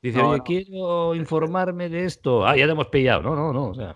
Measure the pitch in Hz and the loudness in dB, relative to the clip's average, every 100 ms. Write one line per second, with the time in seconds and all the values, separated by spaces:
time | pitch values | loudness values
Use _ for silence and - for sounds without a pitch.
0 | 120 117 120 127 127 175 196 190 185 175 | -2 2 2 2 -2 -6 -6 -8 -4 -2
1 | 170 170 151 160 160 185 185 175 175 165 | 0 -2 -2 -2 0 0 -2 -4 -6 -4
2 | 180 - 139 120 101 139 147 156 139 143 | -4 -4 2 4 4 4 4 2 0 2
3 | 127 101 90 151 156 120 131 101 98 | 4 2 0 -2 -2 -2 -4 -6 -10